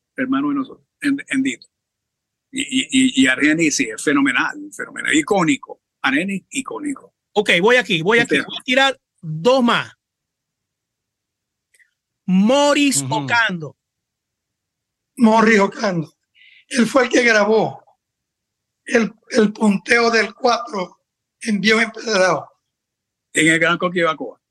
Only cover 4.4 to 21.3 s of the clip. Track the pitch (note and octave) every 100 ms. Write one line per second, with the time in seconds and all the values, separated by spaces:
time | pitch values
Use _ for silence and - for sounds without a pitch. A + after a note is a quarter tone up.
4.4 | D#3 - G2+ - - - A#2 C#3+ D3+ G3+
5.4 | E3 C3+ - - _ _ D3 C3+ F#3+ F#3+
6.4 | - C3+ C3+ - - - - _ _ -
7.4 | G#3 F#3 G3+ B3 A#3+ F3 E3 A#3 A#3 -
8.4 | - - - B3+ C4+ C4 _ _ E3 D#3
9.4 | F3 C4 A#3+ F#3 A2+ - _ _ _ _
10.4 | _ _ _ _ _ _ _ _ _ _
11.4 | _ _ _ _ _ _ _ _ - F#3
12.4 | G#3 C#4 C#4+ C#4+ C#4+ - G3 A3 - A#3+
13.4 | A3 F3+ D3 - _ _ _ _ _ _
14.4 | _ _ _ _ _ _ _ - A3+ A3
15.4 | A3 A3 G3 - A3 E3+ D#3 _ _ _
16.4 | _ _ - C4 A3 C#4 B3 B3+ A#3+ G#3+
17.4 | G3+ A3 - - _ _ _ _ _ _
18.4 | _ _ _ _ - A#3+ A3 - - B3
19.4 | G#3 G#3 A3 F#3+ - A#3+ A#3 A3+ G3+ -
20.4 | B3 A3+ - G3+ F3+ _ _ _ _